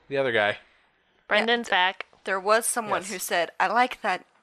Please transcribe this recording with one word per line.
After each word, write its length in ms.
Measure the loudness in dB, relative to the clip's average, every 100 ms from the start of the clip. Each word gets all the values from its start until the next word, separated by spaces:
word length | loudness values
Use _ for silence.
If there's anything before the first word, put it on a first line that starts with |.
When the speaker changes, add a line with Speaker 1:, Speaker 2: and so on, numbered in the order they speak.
| -6
Speaker 1:
The 80 | -2
other 140 | 0
guy. 280 | 2 2 0 _ _ _ _ _ _ -2
Speaker 2:
Brendan's 420 | 0 2 0 0
Speaker 3:
Yeah, 40 |
Speaker 2:
back. 320 | 2 2 -2 -16 _
Speaker 3:
there 160 | -6 -4
was 280 | 2 2 2
someone 340 | -4 -2 -4
Speaker 1:
Yes. 100 | -4
Speaker 3:
who 60 | -8
said, 320 | -2 -2 -2 0
"I 60 | 0
like 340 | 2 0 -2
that 220 | -4 -4 -8 _